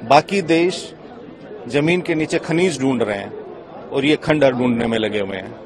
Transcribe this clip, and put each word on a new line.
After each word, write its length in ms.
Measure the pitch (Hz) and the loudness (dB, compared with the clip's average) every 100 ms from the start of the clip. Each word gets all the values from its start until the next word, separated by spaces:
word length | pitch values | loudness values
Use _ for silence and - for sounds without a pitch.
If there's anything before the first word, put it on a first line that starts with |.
बाकी 380 | 113 139 151 196 | 6 4 6 -2
देश 520 | 160 165 175 190 - - - - - - - - - | 2 4 4 0 -10 -16 -18 -18 -18 -18 -18 -14 -2
जमीन 340 | 139 151 175 | 0 2 2
के 140 | 170 160 | 0 -2
नीचे 240 | 156 165 | 0 -2
खनिज 420 | - 160 185 139 | 0 2 2 2
ढूंढ 220 | 131 127 | 0 0
रहे 140 | 107 101 | 0 -2
हैं 160 | 101 - - - - - - | -6 -12 -14 -16 -16 -16 -6
और 160 | 139 139 | -2 2
ये 100 | 151 | 0
खंडहर 360 | - 151 139 | 2 4 4
ढूंढने 360 | 127 123 117 117 | 4 2 2 2
में 100 | 113 | 0
लगे 220 | 107 104 | 0 -2
हुए 180 | 98 98 | -4 -6
हैं। 180 | 92 87 | -10 -14